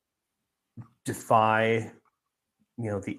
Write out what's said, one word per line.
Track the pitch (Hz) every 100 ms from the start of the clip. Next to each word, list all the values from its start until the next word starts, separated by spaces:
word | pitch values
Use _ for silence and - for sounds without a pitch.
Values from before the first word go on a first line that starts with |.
| _ _ _ _ _ _ _ - - _ -
defy, | - - 117 110 110 113 113 107 - _ _ _ _ _ _ _ -
you | 110
know, | 101
the | 101